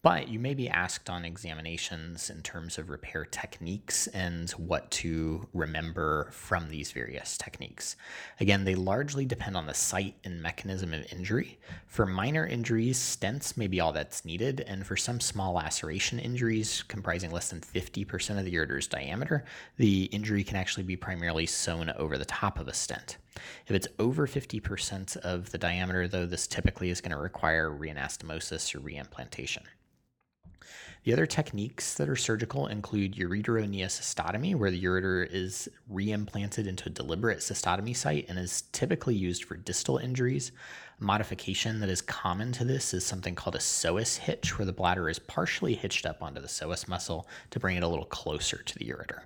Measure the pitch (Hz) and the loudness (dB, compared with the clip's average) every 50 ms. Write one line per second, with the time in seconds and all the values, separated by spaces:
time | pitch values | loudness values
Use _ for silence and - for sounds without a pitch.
0 | - 165 175 156 - - 113 110 120 135 143 135 127 123 - 85 90 92 - - | 8 6 6 6 2 -2 -4 -2 -2 -2 0 0 0 2 2 2 2 0 -2 -6
1 | - - 92 87 82 85 87 90 - 85 80 78 80 82 85 82 - - 90 80 | -4 -6 -6 -4 -6 -6 -8 -8 -8 -8 -8 -8 -6 -6 -4 -4 -4 -4 -4 -6
2 | 80 85 85 82 - - - 80 78 - - 85 82 85 - - 82 90 76 - | -8 -8 -8 -6 -8 -8 -8 -8 -10 -8 -8 -6 -6 -6 -6 -6 -6 -6 -8 -8
3 | - - - 82 78 - - - - - - - 82 82 98 104 - - - - | -8 -6 -6 -6 -6 -4 -6 -6 -6 -8 -8 -8 -6 -6 -6 -6 -4 0 0 0
4 | - - - 98 92 87 85 85 85 85 - - 82 87 87 71 - - - - | 0 0 -2 -2 -2 -2 -2 -2 -4 -4 -4 -6 0 0 0 0 0 -2 -4 -2
5 | - 82 82 80 80 80 80 87 104 - - 87 78 78 78 78 80 82 82 87 | 0 0 0 2 2 0 0 -2 -4 -4 0 0 0 0 0 -2 -4 -2 -2 0
6 | 78 78 76 76 76 - - - - - 95 90 82 76 78 76 71 - - 65 | 2 2 2 2 0 -2 -6 -14 -2 0 0 0 0 -2 -6 -6 -6 -6 -6 -6
7 | 60 58 65 - - - - - - - - - - - - - - - - - | -6 -6 -6 -8 -6 -6 -6 -6 -6 -8 -8 -12 -12 -12 -10 -8 -8 -8 -8 -8
8 | - - - - - - - - - 98 101 98 98 95 92 92 92 95 98 120 | -14 -14 -14 -12 -14 -14 -2 4 6 6 6 6 6 4 4 4 4 4 4 2
9 | 143 147 143 139 139 127 120 - - 104 95 90 80 76 - - - - - 92 | 2 0 0 -2 0 0 0 -2 -2 -4 -4 -4 -4 -2 0 0 0 2 2 0
10 | 98 95 - - - 95 87 85 80 85 - - - 95 95 92 92 85 80 78 | 0 -2 -4 -8 -8 -8 -6 -2 -4 -4 -4 -4 -6 -4 -4 -2 -2 -2 -4 -4
11 | - - - 87 90 98 107 131 185 - - - - - - - - - - - | -6 -8 -8 -6 -2 2 2 2 2 0 -8 -18 -12 -12 -12 -12 -12 -4 4 4
12 | 110 95 92 92 101 127 151 160 156 - - 120 117 127 117 113 113 127 131 123 | 4 4 4 2 2 4 4 2 2 2 0 0 2 4 4 4 4 4 4 2
13 | - - - - - 98 123 143 - - - - 110 98 92 90 82 80 76 78 | 2 0 0 0 0 0 0 0 -4 -4 -2 0 0 2 4 4 4 4 4 2
14 | 73 - - - - 85 80 90 110 135 135 - - - 98 95 95 - 95 92 | -4 -4 -6 -8 -6 -4 -2 0 0 0 0 -2 -4 -6 -6 -6 -4 -2 -2 -2
15 | - - 120 120 - - - 101 95 92 87 87 78 78 - - - 78 78 95 | 0 0 0 0 0 0 0 0 0 2 2 2 2 0 -2 -2 -2 -2 0 0
16 | - - - 117 - 117 123 123 120 113 113 110 110 110 - - - - - 101 | 0 0 0 -2 -2 -2 0 2 4 4 4 4 2 0 -2 -2 -4 -4 -6 -4
17 | 98 92 87 87 92 82 82 87 - - - 82 85 - - 92 90 - - 98 | 0 0 0 0 0 -2 -2 -2 -2 -2 -6 -6 -10 -2 -2 -2 -2 -2 -4 -4
18 | 98 - - 92 - - 107 101 95 92 87 82 78 - 67 67 - - - - | -4 -2 -2 -2 -2 0 0 0 0 0 2 2 2 2 0 -2 -2 -2 -2 -4
19 | 69 67 80 110 139 - - 143 - - - - - - _ - 123 107 98 95 | -2 -4 -2 -2 0 2 2 0 0 -4 -14 -14 -16 -14 _ 6 8 8 8 6
20 | 95 - - 104 107 107 104 104 98 - - 98 92 - - - 95 92 92 90 | 4 2 0 -2 0 2 2 2 2 2 0 0 0 0 -2 -2 -2 -2 -2 -4
21 | - - 92 85 85 85 82 80 85 82 - - - - 85 85 82 80 - - | -4 -6 -4 -2 0 2 2 2 2 2 0 0 0 0 0 0 0 -2 0 0
22 | 76 78 73 65 71 - - - - 101 - - - 62 - - - - - - | 0 0 0 0 -2 -2 -2 0 0 0 0 0 -6 -4 -2 -4 -2 -2 -4 -6
23 | - - - - - _ - - - - - - - - 104 95 - - - - | -8 -12 -14 -14 -16 _ -16 -14 -14 -14 -16 -16 -2 2 2 2 2 0 -2 2
24 | 104 120 135 156 143 131 - 139 - - - 110 - - 101 - - - 98 95 | 2 2 4 4 2 2 0 -4 -4 -4 -6 -4 -4 -4 -4 -2 -4 -4 -4 -6
25 | 95 - - - - 92 90 87 90 - - 95 - 87 87 90 92 92 90 92 | -6 -6 -8 -4 -2 -2 -2 -2 -2 -4 -4 0 2 2 2 2 0 2 2 2
26 | 90 90 92 90 87 87 90 87 - - - - - - - - 92 90 87 - | 2 2 2 0 0 0 0 -2 -2 -2 -2 4 4 4 4 4 -2 0 0 -2
27 | - 87 80 71 73 92 - - - 80 80 80 80 80 76 71 78 78 76 71 | -2 -4 -4 -2 -4 -6 -2 2 4 4 6 6 4 2 0 -4 -6 -6 -4 -4
28 | 67 69 - - - 80 78 80 - - - 78 - - - 71 67 73 73 71 | -4 -4 -4 -8 -8 -8 -6 -6 -4 -4 -4 -4 -4 -4 -6 -6 -8 -8 -8 -10
29 | 67 - - - - - - - 65 - - - - - - _ _ _ _ _ | -10 -10 -10 -12 -12 -10 -10 -8 -6 -6 -6 -6 -8 -16 -20 _ _ _ _ _
30 | _ _ _ _ _ _ _ _ _ - - - - - - - - - - - | _ _ _ _ _ _ _ _ _ -20 -20 -20 -20 -18 -18 -16 -16 -16 -18 -2
31 | _ 113 117 143 160 156 - - 151 - - 101 104 127 - - - - - - | _ 4 6 6 6 4 4 0 0 0 0 -2 -2 -2 -4 -4 -4 -4 0 0
32 | 147 147 139 123 - - 117 104 113 113 - 135 143 - 107 107 101 - - 104 | 0 2 2 0 2 2 2 2 0 -2 0 -2 -2 0 -2 -4 -4 0 2 2
33 | 98 98 98 - 92 87 92 104 104 117 117 113 107 101 101 98 92 92 - - | 2 2 2 0 0 0 0 0 2 2 2 2 2 0 0 0 0 -2 -2 -4
34 | - - - - 78 85 92 110 143 185 196 143 104 95 92 87 92 90 90 92 | -4 -4 -2 0 0 0 0 0 0 2 2 4 4 4 4 4 4 4 4 4
35 | 92 95 92 90 90 - 85 95 92 92 95 - - - - - _ - 101 92 | 4 4 4 4 2 2 0 -2 -2 -2 -4 -6 -8 -8 -12 -16 _ -6 -2 0
36 | 98 107 107 104 107 104 - 104 101 101 - - 107 98 92 92 - - - - | 0 2 2 0 -2 -2 -2 -2 -2 -2 0 -2 -2 -2 -2 -4 -4 -6 -6 -4
37 | - 71 82 92 113 113 98 - - - 95 - - 92 87 95 101 117 123 - | -2 -2 0 2 2 2 2 2 -2 -4 -2 0 2 2 2 2 2 -2 -2 0
38 | - 143 151 - - - 87 92 90 85 - - - - - - - - - - | 2 2 2 2 0 -2 -4 -4 -2 -2 -2 -4 -4 -4 0 0 2 2 2 2
39 | - 131 117 101 95 90 87 - - - 85 82 - - 92 - - - 131 131 | 2 2 2 4 4 2 0 -2 -4 -8 -10 -8 -6 -2 -2 0 2 2 2 2
40 | - 127 127 127 127 127 131 139 127 - - - - - - - - - - _ | 2 0 2 2 2 4 2 2 -2 -4 -8 -12 -16 -16 -14 -16 -16 -18 -10 _
41 | - 101 98 107 107 - 104 - - - 98 - - 120 113 110 107 95 92 87 | 2 4 4 4 4 0 -4 -6 -2 -2 0 2 2 2 2 2 2 2 2 0
42 | - - - - - 95 87 95 110 123 123 - 120 123 135 135 - - - 90 | 0 -2 -6 0 0 0 0 2 0 -2 0 0 2 2 2 2 2 0 0 0
43 | - - - 92 90 - 87 - - 87 - - - - - - - 82 87 101 | 0 0 -2 -2 -2 -4 -4 -2 -2 -2 0 0 0 2 2 2 4 4 4 4
44 | 113 - - - - - 165 - - - - - 101 92 90 - 92 87 92 92 | 2 2 0 0 0 -2 -2 0 0 -2 0 0 0 0 0 4 4 4 6 6
45 | 85 78 82 - - - - - 160 - - - - 151 113 - - 98 - - | 2 0 0 -2 -6 -2 0 0 2 2 2 0 2 2 2 2 0 0 0 0
46 | - 78 78 - 82 76 69 - 69 67 - - 76 78 90 - - - 90 87 | 0 0 -4 -4 -8 -8 -8 -8 -8 -6 -6 -4 -2 -2 -4 -4 -2 -4 -4 -4
47 | - - 85 80 - - - - - - - - - 95 90 90 87 85 85 76 | -2 -2 -4 -4 -4 -10 -16 -18 -16 -6 -6 0 2 2 2 4 4 4 2 2
48 | - - - - - 78 76 76 - - - - - - - - - 57 - - | -2 -4 -6 -4 -2 -2 -2 0 0 -2 -2 -2 -6 -10 -6 -6 -6 -6 -6 -6
49 | - - - - - | -6 -8 -8 -10 -12